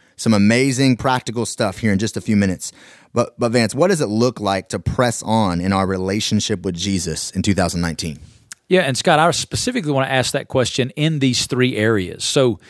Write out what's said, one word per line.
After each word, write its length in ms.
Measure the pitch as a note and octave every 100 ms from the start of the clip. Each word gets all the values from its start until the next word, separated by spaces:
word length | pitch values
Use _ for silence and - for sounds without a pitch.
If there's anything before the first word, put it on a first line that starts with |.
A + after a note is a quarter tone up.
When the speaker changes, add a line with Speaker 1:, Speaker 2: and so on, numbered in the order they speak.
| _ _
Speaker 1:
some 180 | -
amazing 640 | G#2+ G2+ A#2 C3+ B2 C3+ B2
practical 500 | C#3 B2+ - A#2 A2
stuff 320 | - G#2+ F#2
here 140 | A2
in 60 | G2
just 180 | A2 -
a 40 |
few 160 | - G#2
minutes. 360 | G2 F2 - - - - _
But, 260 | - A#2+ -
but 140 | A#2+
Vance, 220 | A#2+ A2+
what 140 | B2 F3
does 120 | F3+
it 80 | B2
look 320 | G#2+ A#2+ B2
like 280 | G#2 G2 -
to 100 | G2+
press 440 | - - B2 -
on 380 | - A2 G#2 F2
in 120 | F2+
our 140 | G2 F#2+
relationship 760 | F#2 F#2 G2+ - G#2+ - G2+
with 120 | F#2+
Jesus 560 | E2+ G2 F#2+ E2 D#2 -
in 100 | F#2+
two 120 | F2+
thousand 260 | G2 F2+ F2+
nineteen? 380 | E2+ D#2 E2+ C#2+ - - _ - _
Speaker 2:
Yeah, 140 | F3+
and 140 | D3 B2+
Scott, 220 | - D3+
I 100 | E3
specifically 580 | D3 - - - B3 D#3
wanna 160 | C#3 C3
ask 260 | C3 B2
that 140 | C#3 -
question 440 | C3+ A#2+ - B2+
in 280 | - D3+ D#3
these 280 | C3 A#2+ -
three 300 | B2+ B2+ A2
areas. 460 | G#2+ A2 F2+ E2+
So 380 | - D3 C3 G2+ -